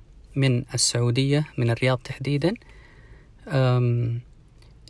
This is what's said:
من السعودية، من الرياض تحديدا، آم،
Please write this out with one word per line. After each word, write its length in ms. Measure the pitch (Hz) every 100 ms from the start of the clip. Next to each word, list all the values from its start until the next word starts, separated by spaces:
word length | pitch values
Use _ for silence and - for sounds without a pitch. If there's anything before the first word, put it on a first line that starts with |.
| - - - 143
من 300 | 135 123 -
السعودية، 720 | 123 - 120 120 123 135 143 151 -
من 120 | 117
الرياض 280 | 117 127 127
تحديدا، 560 | - - 135 143 165 233 - - - - - - - - -
آم، 720 | 139 127 123 120 120 117 120 - - - - - -